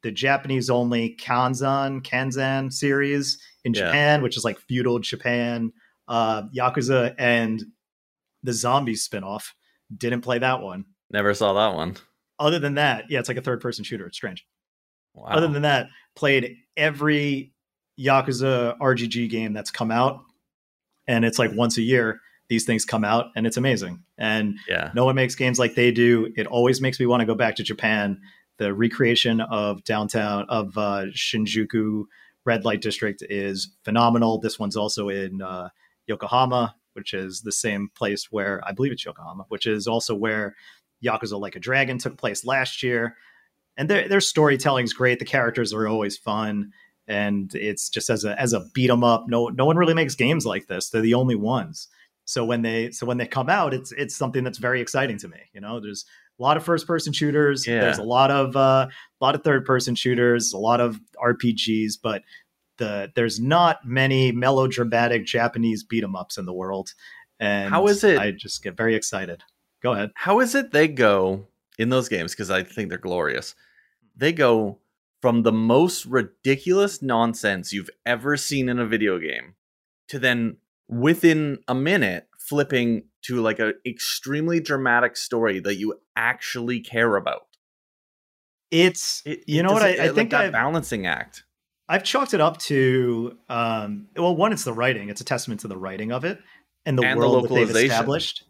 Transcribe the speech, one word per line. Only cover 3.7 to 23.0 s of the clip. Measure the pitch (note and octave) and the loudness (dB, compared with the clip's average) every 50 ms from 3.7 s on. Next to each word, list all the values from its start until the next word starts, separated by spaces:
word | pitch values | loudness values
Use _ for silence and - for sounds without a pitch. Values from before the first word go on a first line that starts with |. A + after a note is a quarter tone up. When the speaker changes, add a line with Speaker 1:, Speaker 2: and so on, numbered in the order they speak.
| A#2 | 0
Speaker 2:
Yeah. | G#2 F#2+ E2+ | 0 0 2
Speaker 1:
Japan, | E2 C#3+ D3 D3 D3 D3 C3+ | 2 2 4 4 4 4 2
which | A#2 - - | -2 -4 -2
is, | - | -4
like, | A#2 G2+ - | -4 -4 -4
feudal | - _ B2+ B2 B2 B2 A#2+ A#2+ | -8 _ -4 0 0 0 0 0
Japan, | G2+ - - A#2+ - B2 A#2+ A#2+ A#2+ A#2+ A#2+ A#2 A#2 A2+ - _ _ _ _ _ _ - | -2 -6 -10 -6 -4 -2 -2 -2 -2 -2 -4 -4 -6 -6 -8 _ _ _ _ _ _ -4
uh, | B2 A#2 A2+ A2 A2 G#2+ G#2 G#2+ C3+ | 0 0 2 2 0 -2 -4 -8 -4
Yakuza, | B2 B2 B2+ B2+ D3+ B2 A#2+ C#3 B2+ A#2+ A#2+ B2 - | -2 -2 0 0 0 0 2 2 2 2 2 -2 0
and | B2+ A#2+ A#2+ A#2 A2+ A2 A2 A2 A2 - _ _ _ _ _ _ _ _ _ _ _ _ _ _ | 2 2 4 4 2 0 -2 -4 -6 -12 _ _ _ _ _ _ _ _ _ _ _ _ _ _
the | - B2 A#2+ | -6 -6 -4
zombie | A2 A#2 A#2+ B2+ C#3 C#3+ A#2+ A2 | -2 0 2 2 2 2 0 -4
spinoff. | G#2 - - - G#2 F#2+ F#2+ G2+ G#2+ - - - _ _ _ _ _ _ _ G#2+ | -4 -6 -6 -6 -8 -8 -8 -10 -10 -10 -14 -20 _ _ _ _ _ _ _ -14
Didn't | F#2+ - A#2 B2 A#2+ | -6 -4 -2 -2 -2
play | A#2+ A#2+ B2+ A#2+ | -2 -2 -2 0
that | B2 C3 B2+ B2+ | 2 0 0 0
one. | G#2 G2 F2+ F#2+ G2 _ _ _ _ _ | -4 -8 -10 -10 -12 _ _ _ _ _
Speaker 2:
Never | - G#2 G2+ G2+ G2+ | -2 2 2 2 2
saw | G2+ A2 G2+ G2 | 4 2 2 4
that | G2+ G#2+ A2 F#2+ | 4 2 2 2
one. | D#2+ D#2 E2+ F#2+ - _ _ _ _ _ _ _ _ | -2 -4 -6 -8 -10 _ _ _ _ _ _ _ _
Speaker 1:
Other | D3 D3+ E3 E3+ | 0 2 2 2
than | C#3+ C#3+ C#3 | 0 -2 0
that, | C#3+ D3 C#3+ B2 A2 A2+ - | 2 2 2 0 -2 -4 -6
yeah, | D3 C3 | -4 -4
it's | A#2+ - | -4 -4
like | B2 B2+ | -6 -6
a | |
third-person | B2+ C3+ B2+ A#2+ - B2 A#2+ - G#2 | -4 -4 -4 -4 -4 -6 -6 -6 -10
shooter. | - A#2 G#2 F#2+ F2 | -10 -10 -10 -10 -12
It's | - - | -14 -12
strange. | - G#2+ F#2 F2 _ _ _ _ _ _ _ _ _ _ _ _ _ _ _ | -10 -10 -12 -12 _ _ _ _ _ _ _ _ _ _ _ _ _ _ _
Speaker 2:
Wow. | - - | -20 -10
Speaker 1:
Other | - - D#3 E3 D#3+ | -2 0 0 2 2
than | D3 C#3+ D3 | 0 0 2
that, | D3+ C#3+ C3 G#2+ - _ - _ _ _ | 2 2 2 0 -2 _ -20 _ _ _
played | - - C#3+ C#3 C3+ A#2+ - - _ _ _ _ - | -2 2 2 4 4 2 0 -8 _ _ _ _ 0
every | D3+ D#3 D3+ C#3 D3 D3+ D3+ D3 C#3+ C#3+ C#3 C3+ C#3 - _ _ _ _ _ _ _ _ _ - | 0 0 0 0 0 2 2 2 2 0 -2 -4 -6 -12 _ _ _ _ _ _ _ _ _ -4
Yakuza | C3 C3+ C3+ C3+ C3 C3+ C3 A#2+ C3 C3+ C3 B2 A#2+ A#2+ A#2+ - | 0 4 4 4 4 2 -2 0 0 2 2 2 0 0 -2 0
R | C#3 C3 C3 | 2 2 2
G | A#2+ A#2 A#2 | 2 0 -2
G | A2+ A#2+ A#2+ A2+ | -2 -2 -4 -2
game | A2+ A2+ A2+ A2 | -2 -4 -4 -4
that's | G#2 G#2+ G2+ - | -6 -6 -8 -10
come | - - A#2 A2+ | -6 -4 -2 0
out, | A2+ A#2 B2+ C3 C3+ - - _ _ _ _ _ _ _ _ _ _ _ _ _ _ _ _ - | 2 4 2 2 2 -2 -16 _ _ _ _ _ _ _ _ _ _ _ _ _ _ _ _ 0
and | B2 A#2 A2+ | 2 2 2
it's, | A2+ A2+ - | 2 2 2
like, | B2 A2 G#2 | 0 0 2
once | G#2+ A#2+ A#2 A#2 A#2+ | 0 0 0 0 0
a | |
year | A2+ A#2 B2+ B2 A#2 A2 G#2+ - _ - _ _ _ _ | 0 2 2 2 2 0 -4 -6 _ -20 _ _ _ _
these | A#2+ A2+ - | -2 0 0
things | - A#2+ A2 - | 0 0 0 0
come | - - A2+ | -2 -2 -2